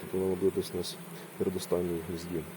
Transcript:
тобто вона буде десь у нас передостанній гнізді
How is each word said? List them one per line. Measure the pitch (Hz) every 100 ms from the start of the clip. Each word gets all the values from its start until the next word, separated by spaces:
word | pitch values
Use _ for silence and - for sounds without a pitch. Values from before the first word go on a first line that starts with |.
тобто | 85 95
вона | 95
буде | 90 95 95
десь | 87
у | 90
нас | 87 - - - - -
передостанній | 98 92 - 90 90 85 80
гнізді | 85 85 85 76